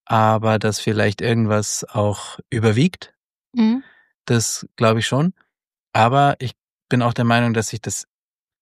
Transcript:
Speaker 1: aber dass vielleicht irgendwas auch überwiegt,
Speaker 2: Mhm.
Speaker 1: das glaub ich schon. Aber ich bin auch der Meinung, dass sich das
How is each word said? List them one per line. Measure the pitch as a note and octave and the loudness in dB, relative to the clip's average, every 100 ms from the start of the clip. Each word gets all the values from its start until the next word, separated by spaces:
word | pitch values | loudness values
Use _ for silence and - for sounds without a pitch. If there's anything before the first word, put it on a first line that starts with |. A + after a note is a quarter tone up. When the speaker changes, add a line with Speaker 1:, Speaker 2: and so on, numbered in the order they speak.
| - | -2
Speaker 1:
aber | A2+ A2 A2 A2 A2 | 2 4 2 0 0
dass | G#2+ G2+ | 0 -2
vielleicht | - G#2+ G#2+ G2+ | -2 0 0 -2
irgendwas | A2+ A#2 A2 G#2+ G#2 - | -2 0 2 0 -2 -6
auch | - A#2 G#2 G2 - - - | -6 -2 -2 -4 -10 -18 -8
überwiegt, | A2+ A2 G#2+ F3 - - _ _ _ _ | 0 2 2 0 -2 -14 _ _ _ _
Speaker 2:
Mhm. | B3 A3 B3 - _ _ _ | 0 0 0 -6 _ _ _
Speaker 1:
das | - A#2 A2 - - - | -2 0 0 -6 -12 0
glaub | A2+ A2+ | 2 2
ich | A2 | 0
schon. | C3 E3+ - _ _ _ _ _ | 0 -2 -4 _ _ _ _ _
Aber | A2 A2+ C#3 C#3+ - | 0 2 4 2 0
ich | B2+ - _ _ _ | -6 -10 _ _ _
bin | B2 | 0
auch | A#2+ | 0
der | A#2 A#2+ | 0 2
Meinung, | A#2 A#2+ | 2 2
dass | A2+ G#2+ | -2 -4
sich | A2+ | -8
das | - - - _ _ _ _ _ | -8 -10 -12 _ _ _ _ _